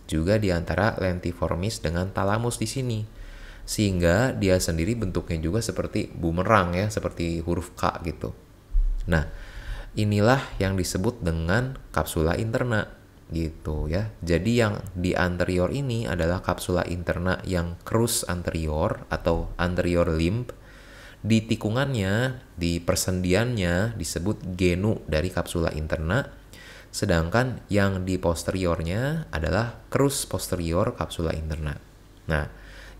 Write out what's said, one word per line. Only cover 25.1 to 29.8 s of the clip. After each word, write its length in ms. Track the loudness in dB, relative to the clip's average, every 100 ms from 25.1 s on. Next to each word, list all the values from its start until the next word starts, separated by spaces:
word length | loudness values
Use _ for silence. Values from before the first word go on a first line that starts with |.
| 0 0
kapsula 460 | -2 -2 0 0 -2
interna, 480 | -2 -2 0 0 -2 -10 -20 -20 -20 -20 -14
sedangkan 760 | -4 2 2 4 2 2 -2 0
yang 380 | 2 2 2 0
di 100 | 0
posteriornya 1080 | 0 0 -2 0 0 0 -2 -2 -2 -4 -4
adalah 480 | -2 0 0 0 -6